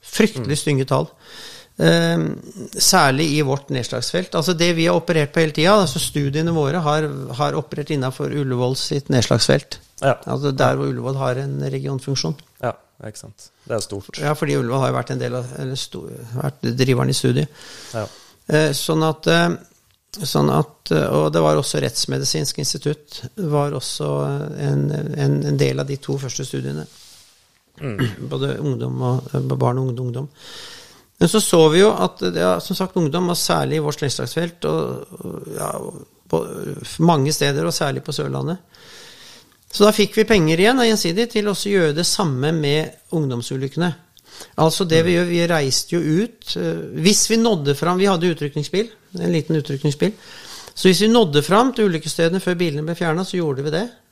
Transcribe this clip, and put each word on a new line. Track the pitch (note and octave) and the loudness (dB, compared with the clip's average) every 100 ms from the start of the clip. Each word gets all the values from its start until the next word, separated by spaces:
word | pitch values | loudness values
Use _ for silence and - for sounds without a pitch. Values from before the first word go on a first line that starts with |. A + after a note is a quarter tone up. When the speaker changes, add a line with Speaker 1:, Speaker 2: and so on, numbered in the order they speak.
Speaker 1:
Fryktelig | - - G#3+ - A#2+ C#3+ | -10 2 2 2 -4 -2
Speaker 2:
Mm. | |
Speaker 1:
stygge | - C#3 C3 | 0 0 2
tall. | C3+ - _ - - - - - - | 0 0 _ -20 -20 -20 -20 -20 2
Ehm, | E3 E3+ E3 E3+ D#3+ - - - - - | 4 4 2 0 -2 -6 -12 -16 -14 0
særlig | - F#3 C#3+ C3 D#3+ D3 | 4 6 4 4 2 2
i | |
vårt | C#3 C3+ - | 0 -2 -2
nedslagsfelt. | C3 A#2 A#2+ - F3 F#3 | -6 -4 -6 -4 -4 -2
Altså | E3+ D3+ E3+ | -2 0 2
det | E3+ | 2
vi | E3 E3 | 2 2
har | F3 | 2
operert | E3+ D#3+ C#3+ | 2 0 2
på | - | 2
hele | D#3 | 0
tida, | D3 D#3+ G#3+ | 4 4 6
altså | F3 E3+ | 4 0
studiene | - D3 C#3+ C#3+ E3 | -4 -2 0 0 0
våre | E3+ C#3 F3 | 2 0 0
har, | D3+ D3+ D#3 C#3 C3 | 0 0 -2 -6 -10
har | C3 D3 | -2 -2
operert | D3 C#3+ - D3 | -2 -6 -8 -4
innenfor | D3 C3 - D3 | -2 -2 -4 -4
Ullevål | C#3+ C#3 B2 B2 C3 | -2 -2 0 0 -2
sitt | - C#3+ - | -2 -4 2
nedslagsfelt. | C3+ A2 A#2+ - C#3 - - _ - | 2 4 4 6 4 2 -18 _ -2
Speaker 2:
Ja. | C3+ B2+ - | 0 0 -2
Speaker 1:
Altså | C3 C#3+ C3+ | -4 -2 2
der | C3 C3+ | 2 2
hvor | C#3 | -2
Ullevål | B2 A#2+ C3+ | -4 -4 -4
har | C3+ B2+ | -2 -2
en | C#3 C#3 | -4 -4
regionfunksjon. | C#3 C3+ C#3 C3+ - C3+ D#3+ D3+ _ _ | -4 -4 -4 -6 -4 -2 -2 -6 _ _
Speaker 2:
Ja, | B2 - _ _ A2 | -6 -6 _ _ -16
ikke | G#2+ | -16
sant. | A2 - - _ - | -20 -20 -20 _ -6
Det | A2+ | -4
er | |
stort. | - G2+ - - | -4 -8 -10 -6
Speaker 1:
Ja, | D3 | -2
fordi | D3+ D3+ C#3+ | -2 0 0
Ullevål | B2 C3+ | 0 0
har | C3 | 0
jo | B2+ | 0
vært | B2+ | -2
en | C3 | -4
del | B2 | -4
av, | B2 B2 C#3 | -4 -8 -8
eller | C3+ C3+ | -8 -8
sto-, | - - - - A#2 | -8 -12 -14 -14 -10
vært | A#2+ C#3+ - B2 B2 | -6 -6 -4 -4 0
driveren | C3 B2 C3 | 2 2 2
i | |
studiet. | C3+ B2+ B2+ D3+ - - - - | 2 2 2 -2 -6 -20 -20 -12
Speaker 2:
Ja. | A#2 G#2 - - _ - | -8 -8 -12 -20 _ 0
Speaker 1:
Eh, | D3+ D#3 | 2 2
sånn | C#3 - D#3+ | 0 -2 0
at, | D#3+ D3 - | 0 0 2
eh, | E3+ E3+ E3+ - _ _ _ _ - | 2 2 -2 -10 _ _ _ _ -10
sånn | D#3 D3+ D3 | -2 2 2
at, | C#3+ D3+ _ - | 2 0 _ -2
eh, | D#3 D3+ | 0 2
og | D3+ D#3 | 2 2
det | D#3 | 2
var | D#3 D3+ | 4 2
også | C#3+ - | 0 -2
Rettsmedisinsk | C2+ - - C2+ B2+ D#3 C#3+ - | -2 -4 -4 -2 -2 -4 -4 -4
institutt, | C#3 D3 D3 D3+ _ - - - | -6 -4 -4 -6 _ -16 -14 -8
var | F3 D3 C#3+ | -2 0 0
også, | D3 - - D3 C#3+ | -4 -8 -6 -4 -2
eh, | C#3+ C#3 - - C#3+ | -2 -4 -6 -4 0
en, | C#2 - D3 - D3 | 0 0 -2 -4 -2
en, | C#3 C#3+ | 0 0
en | C#3+ C#3 | 0 2
del | C#3 C3 | 2 0
av | C#3+ | -4
de | C#3 | -6
to | - C#3 | -6 -6
første | C3+ - | -6 -8
studiene. | C3 C3+ B2+ - D#3+ - - - - _ _ _ _ - | -6 -6 -6 -8 -10 -18 -20 -20 -20 _ _ _ _ -14
Speaker 2:
Mm. | C#3+ G2+ A#2+ F#2+ - | -10 -4 -4 -4 -8
Speaker 1:
<clears throat> | |
Både | C#3 C#3 C3+ | -4 -4 -4
ungdom | D3 A#2+ B2+ B2+ | -4 -4 -4 -2
og, | B2+ B2+ B2+ | -2 -2 -2
eh, | C3+ | -4
barn | C3 C3 B2+ B2+ | -2 0 0 0
og | C3 | -4
ungdom, | A#2+ B2+ | -4 -6
ungdom. | A#2+ C#3+ _ - - - - - - _ _ | -6 -10 _ -20 -18 -18 -20 -20 -20 _ _
Men | E3+ | 2
så | A3 | 2
så | G#3 F3 D#3 | 4 6 8
vi | E3 | 8
jo | G#3 | 6
at, | - F#3 - | 4 -2 -2
eh, | F#3 E3 | -4 0
ja, | F3+ F3 | 2 2
som | - F#3+ | -2 -4
sagt, | F#3 - | -2 0
ungdom, | D#3 E3 F3+ | 0 0 0
og | F3 | -2
særlig | - E3 C#3 D3+ | 0 0 2 0
i | |
vårt | D3 C#3+ | -2 -2
nedslagsfelt, | C#3+ B2 B2+ - E3+ E3+ | -4 -2 -4 -4 -4 -4
og, | D3+ D#3+ D3 - - - | -2 -2 -4 -8 -12 -14
og, | - - - | -12 -12 -12
ja, | - - - - - - _ _ | -8 -6 -6 -10 -12 -20 _ _
på, | E2 - - - - - - | -2 -2 -8 -10 -10 -12 2
mange | E3 D#3+ C3+ | 4 4 2
steder, | D3+ C#3+ C#3 E3+ | 0 0 0 -2
og | |
særlig | - C#3+ C3+ | -2 -2 -4
på | - | -6
Sørlandet. | C#3+ C#3+ C3+ C3+ F3+ _ - - - - - - - _ _ _ | -8 -6 -4 -4 -6 _ -20 -20 -20 -20 -20 -20 -20 _ _ _
Så | - | 4
da | G3+ | 4
fikk | G#3+ G3+ - | 6 2 2
vi | |
penger | A3 A3 D#3 E3 | 4 4 4 4
igjen, | G3+ C4 | 4 4
og | A#3 | 4
gjensidig, | G#3+ F3+ E3+ A#3 | 2 0 -2 0
til | A3+ G#3 | 0 -2
også | F#3+ G3+ | -2 0
å | |
gjøre | G3 D#3+ | 2 2
det | D3 F3 | 2 -2
samme | - F3+ B2+ C#3+ | 0 0 0 0
med | E3 C#3+ D3+ - - _ | 0 2 0 -2 -10 _
ungdomsulykkene. | E3+ C#3+ A#2+ A#2 C3+ C3+ - F3 - _ _ _ - - - | -2 -2 -4 -4 -6 -4 -2 -2 -4 _ _ _ -20 -12 2
Altså | D#3+ D#3 F#3 | 2 2 2
det | D#3+ | 4
vi | E3 F3 | 4 2
Speaker 2:
Mm. | |
Speaker 1:
gjør, | F3 | 2
vi | E3+ E3+ | 2 2
reiste | E3 C#3 - - F3 | 2 2 -2 -2 -2
jo | D#3 D#3+ | 2 2
ut, | A#3 - - F3 | 0 -6 -8 -4
eh, | E3+ E3 E3 D#3 | -4 -4 -8 2
hvis | E3 G#3 - | 4 4 4
vi | A3+ | 4
nådde | A3+ F#3+ C#3+ | 4 2 2
fram, | C#3 D#3+ F3+ | 0 2 2
vi | G3+ | 2
hadde | F#3 F3+ | 4 2
utrykningsbil, | D#3 D3 D3+ D3 F#3 A3+ - _ F3+ | 0 -4 -4 -2 -2 -4 -8 _ -4
en | F3 | 0
liten | E3+ C#3+ D#3+ | 0 0 -2
utrykningsbil. | C#3+ C#3 D3 C#3 F3+ - - - - - - | 0 -2 -2 0 -2 -2 -20 -20 -18 -18 -18
Så | - F#3 | 0 4
hvis | E3+ | 6
vi | G#3+ | 6
nådde | A#3 G3 C#3+ | 6 6 2
fram | C#3 G3 C4 | 4 4 4
til | A#3+ G#3 | 4 2
ulykkesstedene | D#3+ D#3 - E3 F#3 | 2 -4 0 2 2
før | F#3 F3 | 0 0
bilene | F3 C#3+ D#3 | 0 -2 -4
ble | |
fjernet, | E3 F3 D#3+ F#3 | -2 0 0 -2
så | F#3 | -2
gjorde | D#3+ C3 | -2 -2
vi | C#3+ | -2
det. | D#3+ A#3+ - _ | -2 -4 -8 _